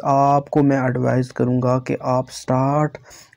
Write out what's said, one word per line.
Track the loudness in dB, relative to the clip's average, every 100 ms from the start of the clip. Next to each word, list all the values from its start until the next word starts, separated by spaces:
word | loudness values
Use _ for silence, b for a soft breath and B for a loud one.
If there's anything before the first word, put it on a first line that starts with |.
| 0
आपको | 2 4 2 0 2
मैं | 2 2
एडवाइस | 0 -2 0 0 -2
करूँगा | -2 -2 0 0 0
कि | -2 -4
आप | -2 -2 -4
स्टार्ट | -10 -2 0 0 0 -2 -6 B B B